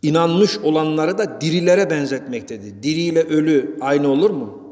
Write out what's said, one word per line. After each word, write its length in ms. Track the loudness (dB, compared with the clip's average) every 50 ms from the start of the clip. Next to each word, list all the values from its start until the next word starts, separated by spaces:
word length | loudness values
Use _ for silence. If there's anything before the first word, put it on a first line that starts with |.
| 0
İnanmış 560 | 2 2 4 2 2 4 4 4 2 2 0
olanları 600 | -2 0 2 2 0 0 0 0 0 0 0 -2
da 220 | -4 -4 -4 -4
dirilere 500 | -4 -2 -2 0 2 4 4 4 4 2
benzetmektedir. 920 | 0 -2 -2 -2 -4 -6 -6 -8 -10 -10 -10 -10 -14 -14 -14 -14 -16 -8 -4
Diri 180 | -4 -2 -2
ile 220 | -2 0 2 0 0
ölü 540 | 2 2 0 2 4 2 2 2 0 -6 -6
aynı 280 | -2 0 0 2 2 2
olur 220 | 2 4 2 2
mu? 320 | 0 0 -6 -8 -12 -16 -18 -20